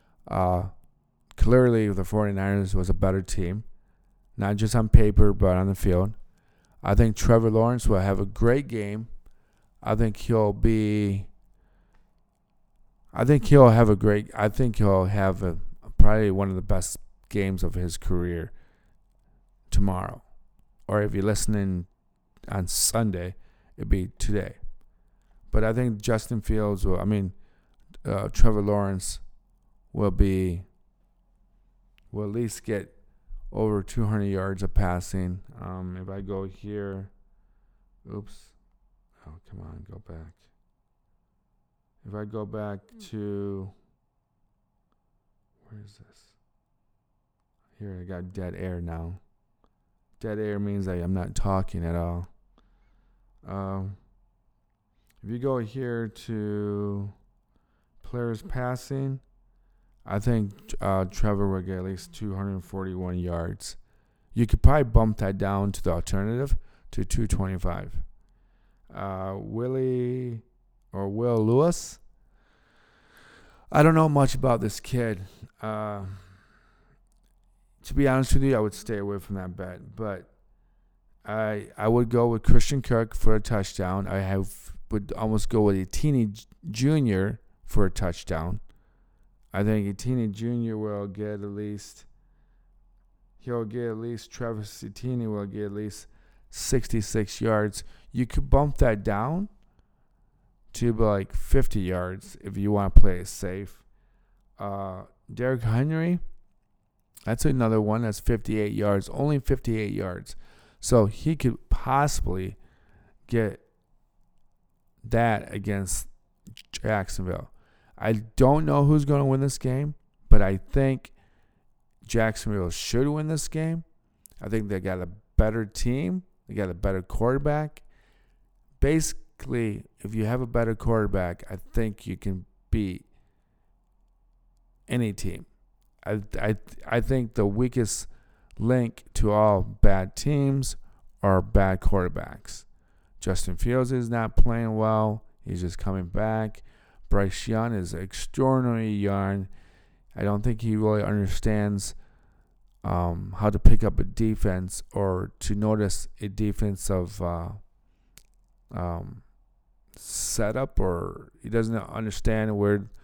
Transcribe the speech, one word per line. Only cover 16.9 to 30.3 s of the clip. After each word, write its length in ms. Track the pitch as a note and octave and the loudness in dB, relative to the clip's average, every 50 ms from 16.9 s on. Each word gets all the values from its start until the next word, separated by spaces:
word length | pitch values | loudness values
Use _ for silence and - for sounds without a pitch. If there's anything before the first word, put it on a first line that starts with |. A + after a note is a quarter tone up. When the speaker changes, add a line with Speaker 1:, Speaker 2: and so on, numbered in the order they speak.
| - - - - - _ _ - | -8 -12 -16 -20 -20 _ _ -6
Speaker 1:
games 360 | - G#2 G2 F#2+ F#2+ F2+ F2+ | -4 -2 -2 -2 -2 0 -2
of 100 | E2+ - | -2 -2
his 220 | F2+ F2+ E2+ D#2+ | -2 -4 -6 -6
career 560 | - - - F#2+ F2 F2 F2 F2 E2 D#2+ - - - - _ _ _ _ _ _ _ _ _ _ _ _ _ _ _ _ _ _ _ _ - | -4 -2 0 0 0 0 -2 -4 -6 -8 -10 -12 -18 -20 _ _ _ _ _ _ _ _ _ _ _ _ _ _ _ _ _ _ _ _ 0
tomorrow. 520 | - - G2+ G2 F#2 F#2 F#2+ - B2 B2+ - _ - - - _ _ _ _ _ _ _ - | 2 4 4 4 2 -4 -6 -8 -10 -14 -18 _ -20 -20 -20 _ _ _ _ _ _ _ -6
Or 160 | - G2+ G#2 | -2 0 0
if 100 | G#2 G#2 | 0 0
you're 120 | - G2 F#2+ | -2 0 0
listening 640 | G#2+ G#2 - - - G#2+ G#2 G2 F#2+ F#2 F2+ F2 - _ _ _ _ _ _ _ _ _ _ - - | 0 0 0 0 0 0 0 0 -2 -2 -4 -6 -10 _ _ _ _ _ _ _ _ _ _ -12 -8
on 200 | G2+ G2 F2 - | -6 -6 -4 -4
Sunday, 640 | - - - - - A#2 A2+ G#2 F#2 F2 F2 F2+ - - - - _ _ _ _ _ | -2 -2 -2 0 0 0 -2 -2 -2 -4 -6 -10 -12 -14 -18 -20 _ _ _ _ _
it'd 120 | - - - | -8 -4 -2
be 220 | G2+ F#2+ F#2 - - - | 0 0 -2 -4 -6 -4
today. 380 | - - G#2 G2+ F2+ F#2+ - - - - - - - - _ _ _ _ _ _ _ _ _ - - - | -2 -2 -2 -2 -4 -6 -10 -12 -10 -10 -10 -12 -16 -20 _ _ _ _ _ _ _ _ _ -20 -6 0
But 140 | - A2 G#2+ | 2 2 2
I 80 | A2 | 2
think 280 | A2 B2 B2+ A#2+ A2 G#2 | 2 0 0 0 -2 -2
Justin 400 | - A#2+ A2 A2 - - A#2+ G#2+ | -2 -2 -2 -2 -2 -4 -6 -4
Fields 460 | - - A2 G#2+ G#2+ G#2 G2+ F2+ G2+ | -2 0 0 0 0 0 0 0 2
will, 140 | G2 F2+ F2 | 2 2 2
I 40 | F#2 | 2
mean, 280 | G2+ G#2+ G2+ F#2+ F2+ - - - - _ _ _ _ _ _ _ - - - - | 0 0 0 -2 -4 -8 -12 -20 -20 _ _ _ _ _ _ _ -20 -18 -10 -6
uh, 240 | - G2 G2 G#2 G#2 | -4 -4 -4 -4 0
Trevor 340 | - - - A2+ G#2+ G#2 | 4 8 8 8 8 4
Lawrence 560 | G2+ G#2 G#2 G2+ G2+ G2 G2 F#2 - - - - - - - - _ _ _ _ _ _ _ _ _ _ | 0 0 0 0 0 -2 -4 -6 -8 -10 -10 -12 -14 -18 -18 -20 _ _ _ _ _ _ _ _ _ _
will 200 | - - G#2 G2+ | -4 0 0 2
be, 500 | - G2 G#2 G2 | 4 4 2 4